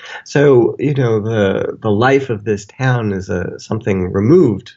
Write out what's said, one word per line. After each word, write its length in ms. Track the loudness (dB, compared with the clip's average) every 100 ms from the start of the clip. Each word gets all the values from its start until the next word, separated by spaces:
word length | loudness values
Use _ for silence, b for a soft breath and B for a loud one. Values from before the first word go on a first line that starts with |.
| B B -4
So, 500 | 2 4 6 4 0
you 140 | -4 0
know, 260 | 0 0
the, 560 | -2 0 0 0 -4 -4
the 100 | -2
life 380 | 2 4 2 0
of 140 | -6
this 220 | -4 -6 -6
town 480 | -4 -2 0 -2
is 160 | -6 -4
a, 280 | -6 -6 -10
something 540 | -8 -6 -2 -2 -2
removed 640 | -2 4 4 4 0 -8